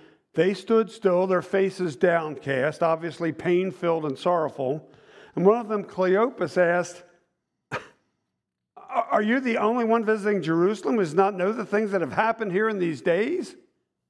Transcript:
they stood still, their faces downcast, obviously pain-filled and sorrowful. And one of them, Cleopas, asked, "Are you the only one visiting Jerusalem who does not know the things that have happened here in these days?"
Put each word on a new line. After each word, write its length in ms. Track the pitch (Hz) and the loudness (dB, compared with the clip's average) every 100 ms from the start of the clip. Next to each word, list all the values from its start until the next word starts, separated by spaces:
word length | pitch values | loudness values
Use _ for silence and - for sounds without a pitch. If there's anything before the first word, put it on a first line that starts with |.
| - _ _ - | -20 _ _ 0
they 180 | 180 | 0
stood 380 | 190 - 226 220 | 0 0 2 2
still, 340 | - 190 180 190 | 0 2 2 2
their 160 | 180 | 0
faces 540 | 180 196 196 185 180 131 | 0 0 0 0 -6 0
downcast, 880 | 180 170 156 143 139 135 147 147 | 2 2 -2 -6 -4 0 0 0
obviously 480 | 165 160 165 - 165 | 0 0 -4 -4 -4
pain-filled 720 | 147 180 175 190 180 170 165 156 | -2 0 2 0 -2 -2 0 -2
and 120 | 135 | -2
sorrowful. 680 | 175 175 147 - 131 151 - - - - - - | 0 0 0 -2 -4 -4 -8 -20 -20 -20 -10 2
And 100 | 185 | 4
one 140 | 233 | 4
of 80 | 214 | 0
them, 160 | 208 | -6
Cleopas, 720 | - 185 185 190 247 254 165 185 | -6 -2 0 2 0 -2 -4 0
asked, 460 | 170 175 170 - - _ _ _ _ _ - - - _ _ _ _ _ _ _ _ - | 2 0 -4 -10 -20 _ _ _ _ _ -12 -12 -12 _ _ _ _ _ _ _ _ -20
"Are 460 | - 262 - 214 | -8 -4 0 0
you 160 | 214 262 | 2 0
the 180 | 262 220 | 0 0
only 260 | 214 247 | 0 0
one 220 | 226 233 214 | 2 2 2
visiting 380 | 220 208 202 | 0 0 0
Jerusalem 520 | 156 165 185 214 - 240 | 0 2 2 0 0 0
who 60 | |
does 140 | 170 165 | 2 2
not 180 | 196 | 2
know 180 | 190 185 | 2 -2
the 140 | 233 196 | -2 -2
things 260 | 202 214 | -2 0
that 100 | 190 | -2
have 120 | 143 | -2
happened 380 | 180 220 226 214 | 0 0 0 -2
here 180 | 180 220 | 0 0
in 80 | 202 | -2
these 240 | 170 135 | -4 -2
days?" 540 | 185 170 240 359 240 - _ _ _ _ | 0 0 0 -4 -6 -14 _ _ _ _